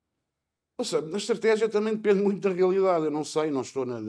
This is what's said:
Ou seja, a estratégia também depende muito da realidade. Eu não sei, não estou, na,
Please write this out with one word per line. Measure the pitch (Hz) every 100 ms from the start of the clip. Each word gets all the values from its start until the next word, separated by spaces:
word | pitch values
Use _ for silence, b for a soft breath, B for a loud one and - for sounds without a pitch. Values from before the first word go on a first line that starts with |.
| _ _ _ _ _ _ _ -
Ou |
seja, | 233 165 156
a | 196
estratégia | 208 208 220 214 220
também | 214 214
depende | 220 214 196
muito | 202 190
da | 196
realidade. | 180 185 190 190 170
Eu | 156
não | 147
sei, | 147 156 156
não | 135
estou, | 107 135 123
na, | 120